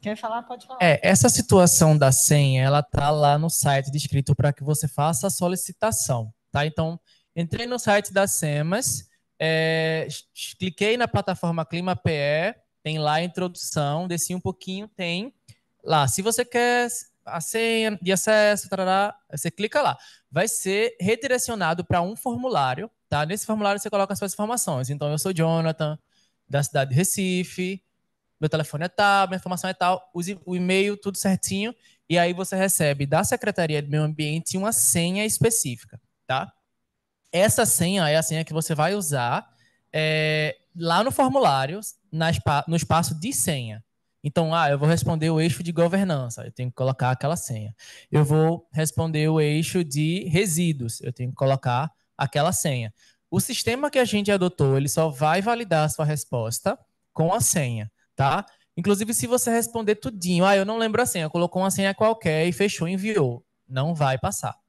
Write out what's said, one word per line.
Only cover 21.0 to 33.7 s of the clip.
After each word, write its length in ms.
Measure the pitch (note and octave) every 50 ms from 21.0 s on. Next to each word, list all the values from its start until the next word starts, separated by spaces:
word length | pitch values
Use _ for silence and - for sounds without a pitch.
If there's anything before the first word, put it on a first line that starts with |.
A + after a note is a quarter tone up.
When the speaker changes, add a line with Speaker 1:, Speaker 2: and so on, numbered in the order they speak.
| F#3 F#3 A3+ A3+ A#3 C#4 B3+ B3 - - A#3+ G#3+ F#3 D#3+ E3 F3 F3
Speaker 2:
pra 160 | - G3+ F3+
um 160 | E3+ F#3 A3
formulário, 720 | - - C4 A#3 A#3+ B3 C4 A#3 D#3 C3+ C3 B2+ C#3+ F#3+ A3+ _ _ _
tá? 200 | _ - D3 D3+
Nesse 180 | D#3 F#3 G#3+ -
formulário 340 | - A3 G#3+ G#3 G3+ G3+ G3+
você 120 | - G#3+
coloca 240 | G#3 G3+ G3 G3 G3+
as 40 | F#3+
suas 140 | - G3 -
informações. 560 | - G#3 G#3 A#3+ A#3+ - - D#3+ B2+ C3 B2
Então, 220 | C#3+ C#3+ D3 D3
eu 80 | D3+ D3+
sou 140 | - F#3+ F#3+
Jonathan, 680 | D#3+ E3 E3 E3 E3 E3 D#3+ D#3+ _ D#3+ D3+ D3+ D3+ _ _ _ _ _ _ _ _ _ _
da 140 | C3 C#3+ C#3+
cidade 280 | - - D3 C3+ C3+
de 60 | B2+
Recife, 840 | C#3 F#3 G3 - - G3 F#3 F3+ F3+ F3+ - - - F#3 F3+ G3 F#3+ _ _ _ _ _ _ _ _ _ _ _ _
meu 80 | D#3 D3+
telefone 360 | - D#3 D3+ - - D3 D#3+
é 40 | F3+
tal, 380 | _ - G#3 G3+ G3+ G3 G3 F#3
minha 80 | F#3
informação 320 | F#3 - F3 F#3 E3+ - F#3+
é 60 | F#3+
tal, 360 | _ F#3 F3+ F#3 F#3 - _ _
use 240 | F3 F3 F3 G3+ F#3 -
o 100 | - F3+
e-mail, 400 | F3+ F3+ F3+ F#3 F#3+ G3 G3+ G#3
tudo 220 | G3+ - G3+ F#3+ -
certinho, 560 | - G3 F#3+ F#3 - - F#3+ G3 G3+ A3+ B3 _ _ _ _ _ _ _
e 100 | E3 F3
aí 140 | E3+ F3 F3+
você 240 | F3 F#3+ F3+ -
recebe 480 | F#3+ F#3+ G3 F#3+ - E3+ D3 C#3+ C#3+ C#3+
da 200 | C#3 D3 D#3+ G3+
Secretaria 580 | - - A#3+ - - G3 - F3 D#3